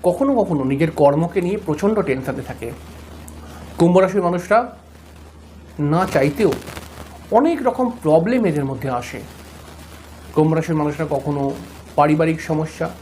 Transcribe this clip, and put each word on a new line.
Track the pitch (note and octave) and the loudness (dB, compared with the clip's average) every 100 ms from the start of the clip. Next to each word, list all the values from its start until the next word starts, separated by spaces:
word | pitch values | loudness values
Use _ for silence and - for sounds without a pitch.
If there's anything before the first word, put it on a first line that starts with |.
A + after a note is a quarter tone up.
কখনো | F3+ F3 C#4 | 2 2 2
কখনো | B3+ F3+ D#3 | 2 2 0
নিজের | C3 C3+ D#3+ | 0 0 0
কর্মকে | D#3+ C#3+ C#3+ E3 G3 | 4 4 4 0 0
নিয়ে | F3 G#3 | -2 -4
প্রচণ্ড | - D3 G3 G#3+ | -2 0 2 2
টেনশনে | F#3+ C3 B2 B2+ | 0 -2 -2 -6
থাকে। | A#2 B2 A#2 C3+ - - - - - - - - - - | -8 -10 -10 -12 -16 -18 -18 -18 -18 -18 -18 -18 -16 2
কুম্ভ | E3+ F3+ | 4 6
রাশির | F#3+ G3 | 4 2
মানুষরা | F3 F3 - G#3+ B3 - - - - - - - - - - - | 0 -2 2 2 2 -10 -20 -20 -20 -20 -20 -20 -20 -20 -20 -4
না | D3 D#3+ F#3 | 0 0 2
চাইতেও | D3+ C#3 D3 G3 - - - - - - - - | 2 2 2 0 0 -8 -14 -16 -18 -18 -18 0
অনেক | A3 D4+ D#4+ | 2 2 2
রকম | B3+ - B3 - | -2 0 -2 -2
প্রবলেম | D#3 D#3 F3 B3+ | 2 4 4 0
এদের | G#3+ D3 | 2 0
মধ্যে | C3+ B2+ C3+ | -2 -4 -4
আসে। | B2 - - - - - - - - - - - - - | -6 -6 -14 -14 -18 -20 -20 -20 -20 -20 -20 -20 -20 -4
কুম্ভ | - D#3 | 2 4
রাশির | D#3+ D#3+ | 2 0
মানুষরা | D#3+ D3+ C#3+ D3+ | -2 -2 -2 -4
কখনো | C#3+ D3 C#3+ C#3 - - - - - | -2 -2 -2 -2 -4 -12 -18 -6 2
পারিবারিক | D3 D3+ D#3+ D#3+ | 4 4 2 -2
সমস্যা | - D#3 D#3 - D#3+ - | -2 -4 -4 -6 -8 -8